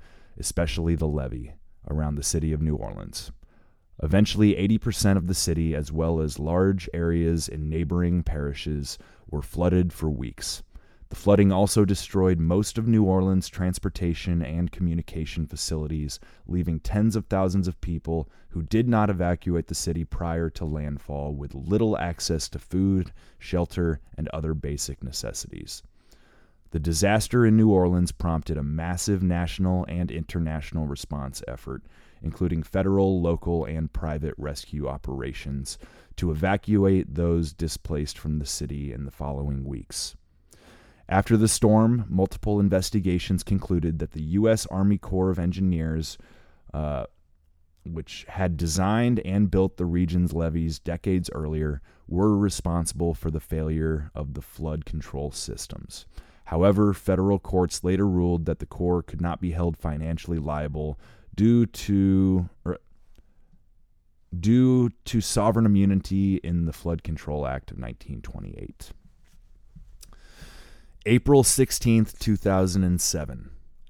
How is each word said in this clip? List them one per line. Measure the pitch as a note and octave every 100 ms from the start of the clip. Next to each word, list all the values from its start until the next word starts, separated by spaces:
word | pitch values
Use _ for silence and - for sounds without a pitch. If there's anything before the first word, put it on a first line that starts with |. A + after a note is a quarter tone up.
| - - - -
especially | - - E2 - E2
the | E2 D#2+
levee | D2 C2 B1+ - - - - -
around | D2 D2+
the | D2
city | - E2 D#2
of | D2+
New | D#2 D2
Orleans. | G#1 G1+ G1+ - - - - _ _ _ _ -
Eventually, | D#2 D2+ G#3 - G#2+ F#2+
eighty | G2 A2
percent | A#2+ - G#2+ G2
of | F2
the |
city, | F2 - E2 D#2+
as | D2+ D2
well | D#2 D#2+ E2
as | D#2 D2
large | D2+ F2 F#2+ F#2+ -
areas | E2+ E2+ E2+ E2 E2 -
in | D2+ D2+
neighboring | D#2+ D#2+ F2 F2 F2
parishes, | E2 D2 C#2+ C#2+ D#2 D2 C#2+ - - - -
were | D2+
flooded | - E2 F2 F2+ F2+
for | - D#2
weeks. | C2 B1+ - - - - - - - -
The | -
flooding | G2+ G2+ G2
also | F#2 G#2 A2+
destroyed | G2+ G2 - G2 F#2 F2
most | D#2+ F#2 G#2+ -
of | A2+
New | A2
Orleans' | G2 F#2+ F#2+ F#2+ -
transportation | - F2+ F2+ G2 - F2 E2 F#2 E2+
and | C#2 D#2+ F2
communication | - F2 E2 - E2 D#2+ -
facilities, | D#2 D#2 - D#2+ D2+ D#2 D2 - - - -
leaving | F2+ E2+ D#2
tens | - G#2 A2 G#2+
of | -
thousands | F#2+ F#2+ F#2+ F2+
of | -
people | - E2 - E2 D2+ - -
who | F2
did | D2+ A2 A#2+
not | A2+ G#2+
evacuate | F#2 F2 F2 - E2+ -
the |
city | E2 - E2
prior | D#2+ - E2+ E2 E2
to | -
landfall | D#2+ D2+ D2 C#2+ - C#2+ D2
with | D2 C#2+
little | C2+ C#2+ G#2 A2+ G#2+
access | F2 E2 - D#2+ -
to | -
food, | - F#2 F#2+ F#2+ F2 - - -
shelter, | - F2+ F2 - E2+ D#2 - -
and | D#2
other | D#2+ D#2
basic | D#2 C#2+ C#2+ - C2+
necessities. | C2 - A1 - - G1+ G1+ - - _ _ - _ _ - _ -
The | E2
disaster | D#2 D#2+ G2+ A2 - B2
in | A#2 A2
New | A2
Orleans | F#2+ F2+ F2+ F2+
prompted | - F2 D#2+ D2 D2
a |
massive | C#2+ D#2 E2 F2 - G2
national | F#2 F2 E2+ - F#2 F2+ -
and | E2+ F2
international | C#2+ D#2+ F2 D#2+ D#2 D2 E2 D2+
response | C#2 - D2 C2+ C2+ -
effort, | B1 - C2+ - - - -
including | D#2+ - F2+ E2
federal, | D#2+ F#2+ F#2+ G2 G2 F#2
local, | E2+ E2+ F2 E2+
and | - D#2 D#2
private | - D#2+ D2+ D2+ -
rescue | D2 C#2+ - D2 C#2
operations, | C#2 - C2+ A#1+ - C#2 C#2 C#2 - - - -
to | - F2
evacuate | D2+ F#2+ G2+ - G#2 G2 F#2+ -
those | C#2+ E2+ E2+ D#2
displaced | - E2 - - D2+ D2+ -
from | D2+ D2+
the | C#2+
city | - D2 D2 C#2+
in | A#1 C#2
the |
following | - C#2+ C#2 C#2+ C#2
weeks. | C2+ C2 - - - - _ _ _ - - - - _ -
After | F#2 - A2
the | A2
storm, | - A2 G#2+ A2+ A#2+ G#2
multiple | F#2 F#2+ - G#2+ G#2
investigations | G2+ F#2+ F#2 G#2+ F#2 F2+ - F#2
concluded | - F#2+ - F2 E2 D#2+
that | D#2+
the | D#2+
U | D2+ F#2+ A2+
S | A2 -
Army | F#2 G2+ G2+
Corps | - F#2 F#2
of | F2
Engineers, | F2 F2+ F#2+ E2+ D#2+ D#2+ D#2 - - - - _ -
uh, | C#2+ D2+ C#2 - _ _ _ _ _ _ _
which | - D#2+ C#2+ - -
had | F#2 F#2 D#2
designed | E2 D#2+ F#2+ A2 A#2+ A#2+
and | - G2 G2+
built | F#2 F#2+ -
the | F2
region's | F2 F2+ F2 F2
levees | D#2+ E2 D#2+ E2 D#2
decades | - E2+ G#2 F#2 F2+
earlier, | - D#2 D#2 D2+ C#2 - _ -
were | E2+ G#2+ G2+
responsible | G2+ - F2+ E2+ E2 - E2+
for | D#2+ E2
the | D#2
failure | - D#2+ D#2 D#2+ D#2+ D#2 D2+
of | - C#2+
the | C#2
flood | - - D#2 D#2
control | - D#2+ - C2+ D2
systems. | - - - - - - - - - - _
However, | - E2 G2 G2+ G#2
federal | F#2+ - F#2 F#2+ G2
courts | - F#2+ F2+ -
later | F2+ F#2+ G2+
ruled | F2+ F2 F2 E2
that | D#2
the | -
Corps | - F2 F2
could | - -
not | E2+ D#2+
be | F2+
held | E2+ E2+ E2
financially | E2 D2+ D#2+ E2 - E2
liable | D2 D2+ D2+ D2 D2+ C#2+ - - -
due | - A2 A#2+ A2+
to, | - - G2 F#2+ F#2+ F#2+ F#2 F2 -
or, | F2+ - _ - - - - _ - - _ _ _ _ _ _ - F2
due | G2 A#2+ B2+ B2+ A#2+ - -
to | A2+
sovereign | - A#2 G#2 A2+ A2+
immunity | G2 G2 G2 - F#2+ G2 F#2+
in | - E2+ E2
the |
Flood | - E2+ E2
Control | - D#2 - D2 C2+
Act | C2+ -
of | G1+
nineteen | A#1+ A#1+ - A#1+
twenty-eight. | - G1+ G1+ G1+ - - - - - _ _ - - - - - - - - - - - - - - - - - -
April | A#2+ - C#3+
sixteenth, | B2 - C3 - A#2+ A2+ G#2+ -
two | - G2+
thousand | G2+ F#2+ F#2+ F#2
and | F2+ F2
seven. | - E2 C#2+ B1 - - - -